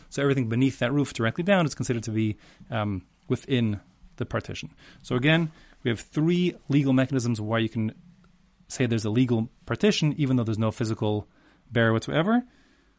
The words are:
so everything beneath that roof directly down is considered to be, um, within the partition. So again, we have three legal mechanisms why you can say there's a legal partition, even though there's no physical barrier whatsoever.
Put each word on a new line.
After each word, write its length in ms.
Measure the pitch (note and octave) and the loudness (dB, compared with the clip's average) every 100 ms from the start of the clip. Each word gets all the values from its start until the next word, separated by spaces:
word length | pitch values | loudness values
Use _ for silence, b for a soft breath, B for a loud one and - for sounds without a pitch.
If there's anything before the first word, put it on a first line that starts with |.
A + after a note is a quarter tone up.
| b | b
so 120 | - | -2
everything 280 | C#3+ C3+ A2 | 0 2 0
beneath 300 | A#2 C3+ - | 2 2 0
that 120 | B2 | 0
roof 220 | C#3+ C#3 | 0 -2
directly 300 | - A2+ C#3+ | -2 -2 0
down 220 | F3 G3 D#3 | 2 2 2
is 100 | - | -2
considered 280 | B2+ A#2 | -4 -4
to 80 | A2 | -2
be, 260 | G#2+ A2 G#2 B B - | -2 -2 -4 B B -6
um, 320 | A2+ G#2 F#2 - _ - | -4 -2 -4 -8 _ -6
within 520 | B2 - B2+ A2 G2+ - _ - - | -6 -2 0 0 -2 -10 _ -14 -10
the 80 | - | -6
partition. 480 | A2+ - - - - B B | -6 -6 -12 -14 -18 B B
So 140 | - B2+ | -4 0
again, 360 | C#3+ D#3+ D#3+ b b - | 2 2 0 b b -8
we 60 | B2 | -4
have 80 | A2 | -4
three 560 | - D3+ D#3+ F3 F3+ - - | -4 -2 0 2 0 -2 0
legal 260 | C#3 C3+ | 2 4
mechanisms 460 | C3 C3 C3+ A#2 G#2+ | 2 2 0 -2 -2
why 200 | G#2+ A2+ | -2 -2
you 100 | A2 | -2
can 240 | A#2 A2 - - - _ _ _ _ - | -2 -4 -6 -18 -20 _ _ _ _ -10
say 180 | - B2 | -2 0
there's 200 | A2+ G#2 | 0 0
a 40 | |
legal 400 | A2+ B2+ A2+ A2+ _ - | 2 2 2 -2 _ -8
partition, 480 | A#2 G#3 - D3+ D3 | 0 2 2 0 0
even 180 | C3+ C3 | 0 2
though 80 | |
there's 160 | A2+ G#2+ | 0 0
no 120 | A2 | -2
physical 560 | - A2 A2 G#2+ G#2 - b b b - | -2 -4 -2 -2 -2 -6 b b b -4
barrier 220 | A#2+ A2+ | 2 4
whatsoever. 500 | A2+ - C#3+ F#3 A#3+ B3 b b b b | 2 0 0 2 0 -2 b b b b